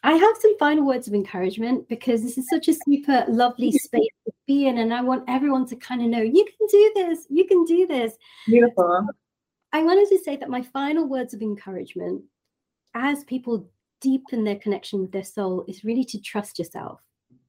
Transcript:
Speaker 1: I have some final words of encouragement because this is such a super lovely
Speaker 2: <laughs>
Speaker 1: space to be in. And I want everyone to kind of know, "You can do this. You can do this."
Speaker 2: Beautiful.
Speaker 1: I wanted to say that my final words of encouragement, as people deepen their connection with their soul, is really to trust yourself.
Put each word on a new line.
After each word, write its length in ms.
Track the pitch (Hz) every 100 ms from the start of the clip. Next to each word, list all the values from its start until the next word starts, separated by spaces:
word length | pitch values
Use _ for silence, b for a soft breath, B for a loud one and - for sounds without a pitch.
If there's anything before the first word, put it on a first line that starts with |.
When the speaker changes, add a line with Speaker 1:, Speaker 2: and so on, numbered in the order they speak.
Speaker 1:
I 100 | 269
have 220 | 320 403 453
some 180 | 440 427
final 280 | 294 302 277
words 220 | 254 247
of 60 |
encouragement 720 | 202 196 185 185 214 226 247 -
because 340 | 226 - 233
this 140 | 240 240
is 100 | 254
such 180 | 320 330
a 60 | 311 -
super 400 | 285 - 262 -
lovely 420 | 233 247 247 254
Speaker 2:
<laughs> 0 |
Speaker 1:
space 360 | 285 - 233 453 _ -
to 60 | - -
be 200 | 277 269
in. 120 | 240
And 140 | 226
I 80 | 233
want 220 | 247 254 254
everyone 360 | 254 285 269 254
to 80 | 233
kind 240 | - 247
of 60 | 233
know, 120 | 233
"You 240 | 220 294 427
can 220 | _ 427
do 220 | 403 427 427
this. 300 | 359 330 -
You 160 | 285 381
can 160 | 370
do 240 | 320 339 370
this." 260 | 285 226 - b b b
Speaker 2:
Beautiful. 600 | 233 240 233 175 180 208 - _ _ _ _ _ 302
Speaker 1:
I 80 |
wanted 240 | 320 381 403
to 100 | 381
say 120 | - 277
that 120 | 254
my 120 | 254
final 460 | 254 277 277 302 302
words 260 | 262 247
of 80 | 208
encouragement, 800 | 220 202 - 185 190 - 175 190 - _ _ _ _ _ _
as 300 | 233 269 285
people 440 | - 254 247 226 - _ _ _
deepen 420 | 269 262 - 240
their 140 | 214 202
connection 440 | 208 202 - 202
with 100 | 185
their 120 | 196
soul, 420 | 190 - 190 185 -
is 160 | 190
really 200 | 214 233 247
to 160 | 208
trust 380 | - 214 202 -
yourself. 400 | 170 - - - _ _ _ _